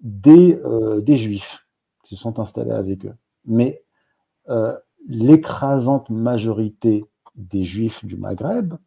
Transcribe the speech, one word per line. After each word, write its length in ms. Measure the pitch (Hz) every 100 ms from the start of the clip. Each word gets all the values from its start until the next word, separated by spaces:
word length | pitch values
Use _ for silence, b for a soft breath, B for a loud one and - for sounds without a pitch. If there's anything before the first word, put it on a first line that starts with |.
des, 580 | 117 101 139 160 180 160 127
euh, 340 | 113 110 107
des 160 | 104 143
Juifs 500 | 110 101 - - _ _ _ _
qui 120 | _ 98
se 60 |
sont 180 | 120 113
installés 320 | 104 - 117
avec 340 | 110 95 95 98
eux. 80 | 117 _ _ -
Mais, 380 | 113 127 123 _ _ _ _ _ _ -
euh, 260 | 120 107 - _ _ 285
l'écrasante 1000 | 120 117 156 156 - 139 139 120 135 -
majorité 960 | 113 117 120 110 104 107 104 113 107 104 _ - -
des 280 | 92 101
Juifs 400 | 92 95 113 -
du 140 | 107 92
Maghreb 560 | 98 98 139 233 190 165